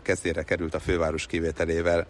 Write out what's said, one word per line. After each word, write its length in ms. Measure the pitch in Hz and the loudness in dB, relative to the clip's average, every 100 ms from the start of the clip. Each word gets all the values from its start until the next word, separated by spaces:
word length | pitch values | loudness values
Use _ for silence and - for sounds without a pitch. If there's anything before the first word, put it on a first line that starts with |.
kezére 420 | - 92 - 82 | -2 0 0 -2
került 300 | 80 87 82 | -2 -2 -2
a 60 | 80 | -4
főváros 460 | - 90 82 78 - | 0 2 2 0 -2
kivételével. 800 | 85 82 80 82 82 85 85 85 | -2 -2 0 0 2 2 2 0